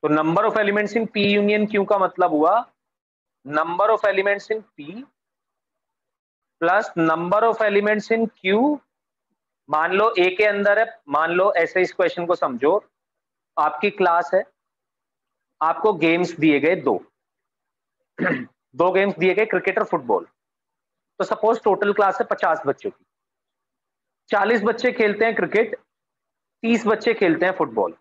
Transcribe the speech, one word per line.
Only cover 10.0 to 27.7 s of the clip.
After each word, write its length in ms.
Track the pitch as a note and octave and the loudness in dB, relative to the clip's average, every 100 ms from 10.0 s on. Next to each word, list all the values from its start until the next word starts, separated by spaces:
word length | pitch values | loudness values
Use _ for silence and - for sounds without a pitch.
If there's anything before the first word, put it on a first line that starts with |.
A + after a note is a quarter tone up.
| A3 | 2
A 260 | A3 F3+ F#3 | 2 0 2
के 80 | |
अंदर 340 | G#3 G3+ G3+ G3+ | 0 2 0 2
है, 220 | A3+ - - | 0 -6 -4
मान 220 | C#3+ D#3+ | -2 0
लो 240 | F3 G3 | 2 2
ऐसे 280 | F#3 E3 F#3 | 2 0 0
इस 100 | F3+ | -2
question 340 | - F3+ - E3+ | 0 -2 -2 -4
को 80 | |
समझो, 500 | F3 D#3 A#2+ C#3+ G3 _ _ _ _ _ _ _ - | -2 -2 -2 0 0 _ _ _ _ _ _ _ -2
आपकी 320 | D3+ - G#3 | -2 0 -4
class 400 | G3+ F3+ E3+ F3 | 0 2 2 2
है, 100 | F#3 - _ _ _ _ _ _ _ _ _ _ _ | -2 -2 _ _ _ _ _ _ _ _ _ _ _
आपको 300 | D#3 E3 G#3+ | -4 0 0
games 400 | F#3 E3 E3+ F3 | 2 2 2 -2
दिए 280 | - D#3 C#3+ | 0 2 2
गए 160 | D3 F3+ | 2 0
दो, 280 | C3+ F#2+ - _ _ _ _ _ _ _ _ _ _ - | 0 -2 -6 _ _ _ _ _ _ _ _ _ _ -6
<clears throat> 0 | F3 C#3 A#2+ _ _ | -4 -4 -8 _ _
दो 180 | C3 F3 | 0 2
games 260 | F#3 G3 F3+ | 2 0 0
दिए 160 | F#3 | 0
गए, 120 | F3+ A3 | 0 0
cricket 320 | F#3 F#3 F#3 | -2 -2 -2
और 60 | |
football। 400 | G#3 E3+ A#2+ F#2+ E2+ _ _ _ _ _ _ _ _ _ | -2 -4 -2 -4 -4 _ _ _ _ _ _ _ _ _
तो 60 | |
suppose 380 | F#3 G#3+ G#3+ A3+ | -6 -2 0 0
total 300 | A3 F#3+ G3+ | 0 0 0
class 280 | G3+ G3 - | 2 0 0
है 60 | A3 | -4
पचास 360 | G3 F#3+ D#3 C#3 | -2 -2 -2 -2
बच्चों 240 | C3+ G#3 | -4 -8
की, 140 | - _ _ _ _ _ _ _ _ _ _ _ _ _ | -12 _ _ _ _ _ _ _ _ _ _ _ _ _
चालीस 340 | G#3 G3+ A#3 | -2 0 0
बच्चे 300 | G#3 A3+ B3 | 0 0 -2
खेलते 320 | B3 G#3+ G3+ | 0 0 2
हैं 100 | A3+ | -2
क्रिकेट, 420 | G#3 F3 G#3 A3+ - _ _ _ _ _ _ _ _ | 0 -2 0 -2 -4 _ _ _ _ _ _ _ _
तीस 240 | A3+ A#3 G#3 | 0 0 2
बच्चे 280 | G#3+ G#3+ | 0 0
खेलते 320 | A3 F#3 D#3+ F3 | 2 2 2 0
हैं 60 | |
फुटबॉल। 420 | F#3 D3 | 0 -4